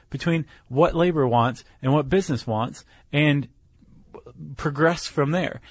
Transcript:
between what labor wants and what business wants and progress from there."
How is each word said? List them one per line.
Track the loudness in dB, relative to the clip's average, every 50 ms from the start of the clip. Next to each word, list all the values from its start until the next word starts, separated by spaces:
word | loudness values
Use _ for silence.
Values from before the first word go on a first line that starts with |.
| _ _
between | -10 -4 -2 0 0 0 -2 -6 -14 -20 _
what | -4 0 2 2 2 2
labor | 2 2 2 2 2 2
wants | 4 4 4 2 2 0 -6 -12 -20 _ _
and | 0 2 2
what | 2 2 2
business | 0 0 0 0 -4 -4 -4
wants | -4 -2 -2 -2 -4 -8 -12 -20 _ _ _ _ _
and | 0 2 2 2 2 0 -2 -6 _ _ _ _ _ _ -20 -20 -20 -20 -20 -20 -20 -20 -20 -20 -18 -16 -16 -16 -8
progress | -6 -4 -4 0 2 2 2 2 0 -6
from | -4 -2 -2 0 0
there." | 0 -2 -2 -4 -6 -10 -14 -8